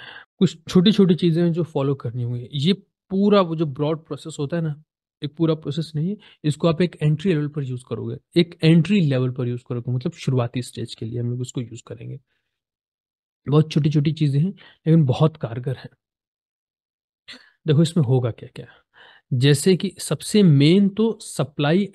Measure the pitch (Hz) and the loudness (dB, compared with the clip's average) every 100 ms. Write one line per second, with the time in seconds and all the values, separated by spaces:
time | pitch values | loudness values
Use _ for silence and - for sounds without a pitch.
0 | - - - - 180 - - 185 190 214 | -20 -20 -14 -2 -2 -2 0 4 4 4
1 | 185 170 175 165 175 165 151 143 139 139 | 4 4 2 2 0 -2 -4 -2 -2 -4
2 | 120 120 120 123 123 143 151 202 _ _ | -6 -6 -8 -8 -8 -4 -2 -2 _ _
3 | - 190 202 202 170 160 156 127 147 160 | -6 0 4 4 2 -2 -4 -4 -4 -4
4 | - 143 - - 143 170 160 147 _ _ | -8 -14 -12 -10 -6 -4 -4 -8 _ _
5 | _ - 147 - 160 160 156 147 156 151 | _ -14 -12 -2 -2 -2 -4 -6 -6 -4
6 | 170 208 - _ 151 - 170 165 175 - | -6 -6 -14 _ -4 0 0 0 -2 0
7 | 151 151 202 151 147 147 131 123 - 113 | 0 0 0 -2 -2 -6 -8 -8 -8 -8
8 | 113 127 _ 170 170 - 160 170 160 208 | -8 -10 _ 0 0 2 4 6 4 2
9 | 151 127 127 127 123 123 - 120 120 123 | 2 0 -2 -2 -6 -6 -6 -8 -4 -4
10 | - - - 127 117 123 120 117 113 - | -4 -6 -2 0 0 -4 -8 -10 -12 -10
11 | 113 120 120 123 123 135 113 113 - 117 | -8 -6 -6 -6 -6 -8 -10 -12 -16 -16
12 | 123 127 _ _ _ _ _ _ _ _ | -14 -16 _ _ _ _ _ _ _ _
13 | _ _ _ _ 127 151 156 165 151 151 | _ _ _ _ 0 0 2 0 0 0
14 | 156 147 151 143 185 - - _ 160 165 | 0 0 0 0 -2 -4 -20 _ 2 4
15 | 135 - 160 - 110 120 131 127 - _ | 4 2 0 0 -10 -8 -8 -10 -14 _
16 | _ _ _ _ _ _ _ _ _ _ | _ _ _ _ _ _ _ _ _ _
17 | _ _ - - _ _ 160 143 165 180 | _ _ -20 -20 _ _ 0 2 2 2
18 | 123 131 120 - - - - _ _ _ | 2 0 -2 -8 -16 -18 -20 _ _ _
19 | - _ - 127 139 143 190 175 190 - | -20 _ -6 0 2 4 2 0 -2 -8
20 | - 156 - 214 190 139 147 190 196 196 | -8 -8 0 4 6 6 6 6 2 0
21 | 226 214 - - 135 - 143 180 196 | -2 -4 -12 -8 -8 -4 0 0 0